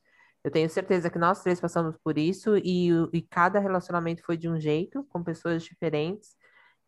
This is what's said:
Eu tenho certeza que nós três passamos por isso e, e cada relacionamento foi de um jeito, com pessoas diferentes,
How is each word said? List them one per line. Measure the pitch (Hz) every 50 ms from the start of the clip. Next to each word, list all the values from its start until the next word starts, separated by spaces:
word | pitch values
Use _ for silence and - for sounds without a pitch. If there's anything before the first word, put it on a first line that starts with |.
| _ _ _ _ _ _ _ _ -
Eu | 143
tenho | 143 160 160 160
certeza | - 196 185 - 190 180 165 170
que | - 170
nós | 170 175 196 - -
três | 185 180 180
passamos | - 170 - 170 165 160 160
por | - - 160 151
isso | 151 151 170 190 - - 220 208
e, | 190 - 180 180 180 180 175 170 165 165 - -
e | 170
cada | - - - 180 170 185 196 202
relacionamento | 196 190 185 180 - - 175 175 165 170 170 170 -
foi | - 170
de | 165 165 165
um | 165 160
jeito, | 151 151 151 160 190 - - 277 277 -
com | - 175 170
pessoas | 170 160 - - 170 170 165 165
diferentes, | - - - 175 160 156 147 151 170 202 214 - - _ _ _ _ _ _ _ _ _ _ _